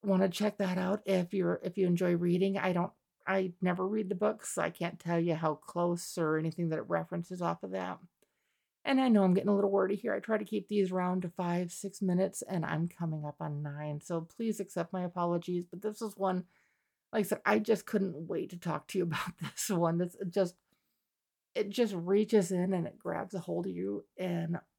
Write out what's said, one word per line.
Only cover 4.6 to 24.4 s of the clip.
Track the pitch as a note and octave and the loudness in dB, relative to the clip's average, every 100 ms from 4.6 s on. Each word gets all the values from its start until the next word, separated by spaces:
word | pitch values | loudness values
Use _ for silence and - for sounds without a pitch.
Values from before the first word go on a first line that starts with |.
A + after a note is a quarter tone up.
I | E3 | -4
can't | E3+ E3+ E3 | -2 -6 -6
tell | E3 E3+ | -2 0
you | E3+ D#3 | 2 2
how | D#3+ | 0
close | D3 - E3+ F3 F3 - - | -2 -6 -2 0 0 -4 -2
or | D#3+ D#3 | 0 0
anything | D#3+ E3 E3+ | -2 -2 -2
that | D#3 | -2
it | - | -2
references | E3 D#3+ F3 E3+ F3+ | -2 -2 -8 -8 -4
off | E3+ E3+ | -4 -4
of | F#3+ | -6
that. | F#3 F3+ F3+ F3 _ _ _ _ _ _ _ - | -6 -6 -8 -16 _ _ _ _ _ _ _ 0
And | C4 | 2
I | C4 | 6
know | G#3+ | 6
I'm | F#3+ | 8
getting | F3+ G3+ | 6 4
a | G3+ | 4
little | G3 | 4
wordy | G3 F#3+ G3+ | 4 4 0
here. | A#3 | -2
I | G3 | -4
try | - A3 | 0 -2
to | |
keep | G#3+ G#3+ F#3 | 0 -4 0
these | G#3 F#3+ | 2 2
around | F#3 F3+ F#3 | 2 0 0
to | F3+ | -4
five, | - F3 F3 F3 | -4 0 0 -2
six | - G3 F#3+ | -6 -10 -2
minutes, | F#3+ F3 G3 - | 2 2 2 -2
and | - F3+ D#3+ | -6 -4 -2
I'm | D#3 E3+ | -2 -2
coming | - E3 D#3 D3 | -2 -4 -4 -8
up | - | -8
on | D#3+ D3 | -6 -6
nine. | D3 C#3+ D3+ E3+ | -6 -6 -6 -8
So | - E3+ | -4 -6
please | E3 - A3+ G#3+ | -6 -4 -4 -2
accept | F#3+ - E3+ | -4 -4 -4
my | F#3 | -4
apologies. | F3+ F3 F3 E3+ F3 F3 F3 | -4 -2 0 0 0 -4 -4
But | F3 | -6
this | G#3+ G#3+ | -6 -4
is | A3 G3+ | -8 -2
one, | G3 F#3 F3+ _ _ _ _ _ _ | 0 0 -4 _ _ _ _ _ _
like | - | -2
I | G3 | 0
said, | - - | 0 2
I | G#3+ | 2
just | G#3+ G#3+ - | 4 0 2
couldn't | G#3+ F#3+ D3+ E3 | 0 0 -4 -6
wait | E3+ F3 | -4 -6
to | F3 | -6
talk | F3 D3+ - | -4 -4 -4
to | F#3+ | -2
you | |
<laughs> | F3 | 0
about | D#3 - - | -2 -6 -8
this | D#3 - - | -10 -8 -2
one. | F#3 E3+ E3+ | 2 2 2
This, | F3 - | -2 -4
it | F#3+ | -2
just, | F#3 F3+ - _ _ _ _ _ _ _ _ _ - | 2 0 0 _ _ _ _ _ _ _ _ _ -4
it | G3+ | -2
just | G#3 A#3 | 0 0
reaches | F#3+ E3+ G3+ G#3+ A3 F3 | 0 2 4 6 4 4
in | F3+ F#3 | 0 0
and | F#3 E3 | 0 -2
it | - | -6
grabs | E3+ E3 F#3 | -6 -4 -4
a | F#3+ | -8
hold | F3 E3+ F#3 | -4 -4 -4
of | |
you | F3 F#3+ G3+ - - | -4 -4 -6 -10 -8
in | F#3 E3+ | -4 -2